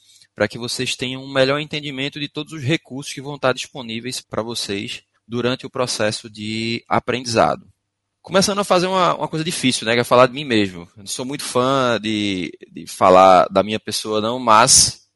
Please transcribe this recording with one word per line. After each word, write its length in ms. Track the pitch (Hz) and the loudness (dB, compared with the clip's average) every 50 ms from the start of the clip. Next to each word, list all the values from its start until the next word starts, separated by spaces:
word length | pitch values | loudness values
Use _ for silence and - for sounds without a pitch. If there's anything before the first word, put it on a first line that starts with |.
| _ _ _ _ _ _ _ | _ _ _ _ _ _ _
pra 140 | - 104 - | -4 -4 -4
que 100 | - 117 | -4 -6
vocês 380 | 117 120 - - 127 - - | -10 -8 -6 -6 -6 -6 -6
tenham 260 | - 127 127 131 131 | -6 -8 -8 -8 -10
um 100 | 135 139 | -10 -4
melhor 260 | 139 135 131 135 139 147 | 0 2 2 2 0 -2
entendimento 600 | 156 147 156 151 147 147 135 131 139 147 - 151 | -4 -6 -8 -8 -8 -8 -8 -6 -6 -6 -6 -8
de 80 | 143 139 | -10 -10
todos 240 | - 151 151 143 | -8 -10 -10 -10
os 100 | 156 160 | -10 -8
recursos 500 | 127 127 165 - _ - 123 135 143 - | -4 -2 -2 -2 _ -8 -14 -12 -12 -12
que 80 | - 143 | -12 -12
vão 160 | 131 143 147 | -12 -12 -6
estar 160 | 139 - 131 | -2 0 0
disponíveis 680 | 127 127 - - - 143 120 113 113 117 117 127 127 - | 0 -2 -6 -12 -12 -14 -10 -10 -8 -8 -8 -8 -10 -10
pra 220 | - _ - 107 | -12 _ -8 -6
vocês 600 | 110 117 113 - - - 101 101 113 123 - - _ _ _ _ _ | -6 -6 -6 -8 -6 -6 -6 -6 -6 -8 -12 -14 _ _ _ _ _
durante 400 | - 117 120 117 123 127 - - | -10 -6 -4 -2 -2 -4 -6 -8
o 40 | 131 | -10
processo 600 | - 127 123 120 - - 107 104 107 - - 113 | -6 -6 -4 -4 -4 -2 -2 -2 -4 -6 -10 -14
de 540 | 107 107 104 110 110 110 113 113 117 117 - - | -14 -12 -10 -8 -6 -6 -4 -4 -6 -6 -6 -4
aprendizado. 760 | - 117 - - 117 127 131 117 113 110 82 73 65 - - _ _ _ _ _ _ _ _ _ _ _ | -4 -2 -2 -2 -6 -6 -4 -2 2 2 2 2 0 -4 -8 _ _ _ _ _ _ _ _ _ _ _
Começando 380 | - - 170 190 185 208 196 202 | -8 -2 0 0 0 0 0 -2
a 40 | 196 | 0
fazer 220 | - 190 180 175 | 2 2 2 2
uma, 280 | 185 190 185 175 165 147 | 2 2 2 2 2 0
uma 140 | - 147 - | 0 -4 -6
coisa 160 | - 160 156 | -6 -6 -6
difícil, 420 | 156 156 - - 127 - - 113 | -6 -4 -2 0 0 0 0 0
né, 80 | 110 117 | 0 0
que 60 | 120 | 0
é 40 | 117 | 2
falar 220 | - 123 123 127 | 4 6 6 6
de 80 | 127 120 | 4 2
mim 100 | 143 156 | -2 -4
mesmo. 440 | 135 117 107 101 95 90 85 87 - _ | 0 0 2 0 0 -4 -10 -16 -18 _
Eu 40 | 107 | -18
não 60 | 98 | -14
sou 180 | 98 - - 127 | -12 -10 -10 -10
muito 180 | 127 147 143 | -10 -10 -10
fã 560 | - - - 123 127 131 139 135 127 123 117 101 | -8 -4 -2 0 2 2 2 2 2 0 0 -2
de, 560 | 104 110 110 104 104 101 95 90 87 - - - - - | -2 -4 -4 -2 -2 -2 -4 -4 -6 -8 -10 -14 -20 -20
de 160 | - - 82 | -18 -16 -16
falar 600 | - - - 110 95 92 92 95 95 92 87 - - | -12 -2 2 6 8 8 10 10 10 8 8 6 4
da 120 | 95 95 | 2 0
minha 180 | 95 107 107 107 | 0 0 -2 -8
pessoa, 400 | - 107 104 - - 110 107 107 | -6 -8 -8 -6 -4 -4 -2 -2
não, 180 | 104 113 123 131 | -2 -2 -4 -2
mas 640 | 127 117 107 110 120 135 - - - - - - _ _ _ | 2 6 6 6 8 6 6 4 4 2 -2 -6 _ _ _